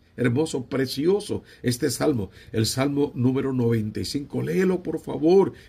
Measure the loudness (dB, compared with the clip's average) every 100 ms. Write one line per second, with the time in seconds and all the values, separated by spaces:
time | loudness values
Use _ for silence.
0 | _ -4 0 0 -2 -4 -4 -4 -4 -2
1 | 0 0 -2 -8 -8 -6 -4 -2 -2 0
2 | 0 0 -4 -10 -6 -2 0 0 0 0
3 | -2 0 0 2 0 0 2 2 0 -6
4 | -6 -6 -6 -6 -2 2 2 2 -2 -6
5 | -6 0 6 6 4 -2